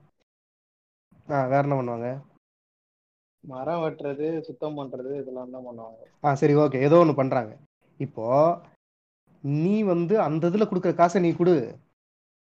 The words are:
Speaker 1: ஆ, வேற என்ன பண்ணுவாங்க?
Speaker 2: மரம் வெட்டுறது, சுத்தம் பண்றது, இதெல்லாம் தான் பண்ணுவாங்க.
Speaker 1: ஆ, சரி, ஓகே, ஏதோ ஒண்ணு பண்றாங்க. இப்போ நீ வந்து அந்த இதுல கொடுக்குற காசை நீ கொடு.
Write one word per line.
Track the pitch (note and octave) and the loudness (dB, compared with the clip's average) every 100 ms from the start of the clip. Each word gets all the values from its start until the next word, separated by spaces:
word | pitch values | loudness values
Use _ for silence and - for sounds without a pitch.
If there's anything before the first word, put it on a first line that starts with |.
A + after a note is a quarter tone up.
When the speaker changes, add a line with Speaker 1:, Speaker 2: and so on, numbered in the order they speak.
| _ _ _ _ _ _ _ _ _ _ _ _ - | _ _ _ _ _ _ _ _ _ _ _ _ -6
Speaker 1:
ஆ, | C#3+ C3 | -2 0
வேற | C#3 | 0
என்ன | C#3+ C3+ | 0 -2
பண்ணுவாங்க? | A#2+ A#2 A#2+ C#3 - _ _ _ _ _ _ _ _ _ _ _ | -4 -6 -8 -10 -14 _ _ _ _ _ _ _ _ _ _ _
Speaker 2:
மரம் | - B2+ C#3 E3+ | -16 -10 -6 -4
வெட்டுறது, | D#3+ D#3 C#3+ C#3 D#3 D#3+ | -4 -6 -8 -6 -4 -6
சுத்தம் | D#3 E3 D#3 D3 | -8 -10 -8 -8
பண்றது, | C3+ B2+ B2+ C#3+ | -10 -10 -10 -10
இதெல்லாம் | C3 B2+ B2+ | -10 -12 -12
தான் | B2+ | -14
பண்ணுவாங்க. | B2 A#2 A2+ A2+ - _ | -16 -16 -18 -20 -20 _
Speaker 1:
ஆ, | D3 C3+ | -2 2
சரி, | D3+ D3 | 4 4
ஓகே, | D3 B2+ | 4 2
ஏதோ | C#3+ E3 | 6 6
ஒண்ணு | E3 | 6
பண்றாங்க. | C#3 C3 C3 A2 - _ _ _ - | 4 0 -2 -4 -12 _ _ _ -12
இப்போ | C3+ - A2+ C#3 D#3+ F3 - _ _ _ _ _ _ _ | -10 -6 0 4 4 2 -8 _ _ _ _ _ _ _
நீ | C#3 D3 F3 G#3+ | -4 0 2 2
வந்து | G3+ E3+ E3+ A3 | 0 0 0 0
அந்த | D#3 D#3 E3+ | 0 0 0
இதுல | G#3 G#3 | 0 0
கொடுக்குற | F#3 F3+ | 0 0
காசை | E3 F3 F#3+ | 2 2 2
நீ | E3+ | 0
கொடு. | D#3+ F3 D#3+ A2+ A2+ _ _ _ _ _ _ _ | 2 2 2 0 -12 _ _ _ _ _ _ _